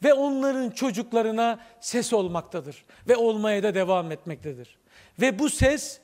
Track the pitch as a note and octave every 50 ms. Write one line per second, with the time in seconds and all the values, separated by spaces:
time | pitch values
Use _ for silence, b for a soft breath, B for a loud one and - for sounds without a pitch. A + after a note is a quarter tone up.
0 | F#3+ D4 C#4+ C4+ C#4 C#4+ C#4 C4+ C4+ C#4 C4 C4 B3+ A#3 - - C4+ C4 F#3+ G#3+
1 | A3+ A#3 A#3 A3+ A3 A3 A3 A3+ A#3 A#3 A3+ A#3 B B B B - - - B3
2 | A3+ - A#3 G#3 F#3+ F3+ F3 E3+ - - - E3+ C3+ C#3+ C#3+ - _ b b b
3 | b - B3 A#3 A#3 A3+ A3 G#3+ G#3+ G#3+ G#3 G3+ F#3+ G#3+ F3 F#3+ F#3 E3+ F#3+ F3+
4 | E3+ E3 D#3 D3+ - F3 D#3 C3 - D3+ C3+ B2 A#2+ - _ _ _ b b b
5 | b b b - A3 C4 G3+ G3 D4+ D4 - - C4+ C4 D4 C#4 - - - -